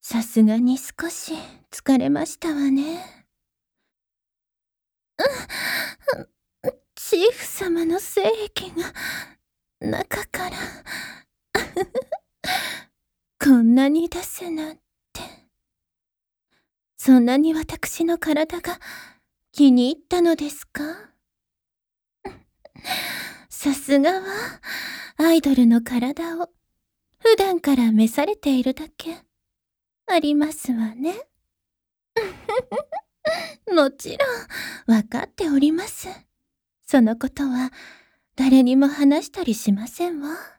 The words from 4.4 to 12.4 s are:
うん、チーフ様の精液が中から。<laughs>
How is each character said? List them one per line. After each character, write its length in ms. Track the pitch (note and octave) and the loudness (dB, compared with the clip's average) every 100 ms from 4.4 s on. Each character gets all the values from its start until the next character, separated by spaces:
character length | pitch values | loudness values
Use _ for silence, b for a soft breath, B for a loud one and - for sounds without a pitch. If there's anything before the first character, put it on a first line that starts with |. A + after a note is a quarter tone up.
| _ _ _ _ _ _ _ - | _ _ _ _ _ _ _ -2
う 60 | C#5 C5+ B B B B B B - - - _ _ _ - | -2 -2 B B B B B B -6 -4 -8 _ _ _ -8
ん、 100 | - _ - | -8 _ -18
チ 220 | - F#4 | -2 2
ー 140 | G#4 | 2
フ 120 | B4 - | 0 -12
様 380 | - F#4+ E4 | -8 -4 -2
の 160 | E4 F4+ | 0 -2
精 220 | - - G4+ A4+ G#4 | -2 -2 -2 -2 -6
液 260 | - F#4 | -10 -10
が 220 | D#4+ F4 B B B B B _ _ _ _ | -8 -10 B B B B B _ _ _ _
中 440 | - - - G#4 - | -6 -6 -6 -8 -8
か 220 | - F4+ | -10 -10
ら。 80 | F4+ - - B B B B B _ _ | -10 -12 -14 B B B B B _ _
<laughs> 1900 | - - - F#4+ A#4+ B4+ G5+ _ _ | -8 -6 -6 -6 -6 -8 -12 _ _